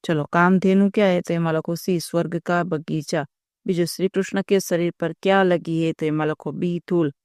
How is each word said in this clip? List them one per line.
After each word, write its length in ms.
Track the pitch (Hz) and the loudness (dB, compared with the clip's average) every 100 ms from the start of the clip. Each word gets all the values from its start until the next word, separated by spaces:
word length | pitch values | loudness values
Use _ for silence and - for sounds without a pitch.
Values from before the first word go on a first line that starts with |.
ચલો, 200 | - 160 | -2 -2
કામધેનુ 640 | 143 170 175 190 190 190 202 | 0 2 4 4 4 4 4
ક્યા 180 | 202 202 | 4 2
હે? 140 | 180 | 2
તો 120 | - | 0
એમાં 200 | 170 165 | -2 0
લખો 220 | 160 156 170 | -2 -2 -6
સી, 240 | - 180 | -2 -2
સ્વર્ગ 360 | - 170 160 170 | -2 -4 -2 -4
કા 260 | - 175 | -2 -2
બગીચા. 640 | 175 160 160 156 147 170 139 _ _ _ - | 0 -4 -4 -6 -4 -4 -4 _ _ _ -4
બીજું, 200 | 175 170 | 0 0
શ્રી 220 | - 185 | 0 -2
કૃષ્ણ 340 | - 190 196 | 0 -2 -4
કે 180 | 190 196 | 0 0
શરીર 340 | - 170 175 - | 0 -2 -2 -2
પર 140 | 165 | -6
ક્યા 300 | 160 190 190 | -2 2 4
લગી 420 | 190 175 165 165 160 | 4 2 0 -2 -2
હે? 80 | |
તો 120 | 160 156 | -2 -2
એમાં 220 | 151 151 | 0 -2
લખો 240 | 156 - | -2 -8
બી, 280 | 143 180 175 | -4 -4 -4
ધૂલ. 320 | - 175 156 - | -2 0 0 -2